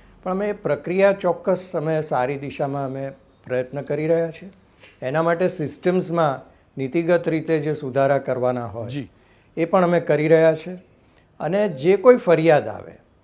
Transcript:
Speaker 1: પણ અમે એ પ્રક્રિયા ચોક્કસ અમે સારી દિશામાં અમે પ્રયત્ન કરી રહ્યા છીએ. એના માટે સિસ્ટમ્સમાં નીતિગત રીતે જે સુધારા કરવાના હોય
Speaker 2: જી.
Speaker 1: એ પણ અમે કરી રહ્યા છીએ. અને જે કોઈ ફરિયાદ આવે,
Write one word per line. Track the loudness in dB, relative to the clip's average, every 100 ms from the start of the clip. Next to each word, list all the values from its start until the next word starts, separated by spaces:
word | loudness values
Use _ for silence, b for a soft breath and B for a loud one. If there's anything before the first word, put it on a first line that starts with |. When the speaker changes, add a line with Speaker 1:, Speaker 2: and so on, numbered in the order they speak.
| b b
Speaker 1:
પણ | -6
અમે | -4 -4
એ |
પ્રક્રિયા | -4 -4 -4 -2 2 2
ચોક્કસ | 2 -2 -2 -2 -2 -4
અમે | -6 -2 -2
સારી | -2 -2 -2 -4
દિશામાં | -8 -6 -4 -4
અમે | -6 -8 -10 -14 _ _ -6
પ્રયત્ન | -4 -4 -8
કરી | -6 -2 0
રહ્યા | 0 -2
છીએ. | -8 -18 -20 b b b b
એના | -4 0
માટે | 0 2 0
સિસ્ટમ્સમાં | -2 -8 -4 0 0 0 0 0 -2 -10 b b -8
નીતિગત | -4 -2 2 2 2
રીતે | -2 0 -2
જે | -2
સુધારા | -4 -4 0 2 2
કરવાના | -2 -2 0 -2 -6
હોય | -10 -8
Speaker 2:
જી. | -8 -10 b b b b -4
Speaker 1:
એ |
પણ | 0 2
અમે | 2 2
કરી | 2 0 4
રહ્યા | 6 6
છીએ. | 2 -4 -16 -18 b b b b -8
અને | -4 0 -2
જે | 0 2 4
કોઈ | 6 6
ફરિયાદ | 6 4 6 4 2
આવે, | -10 -14 -20 _ _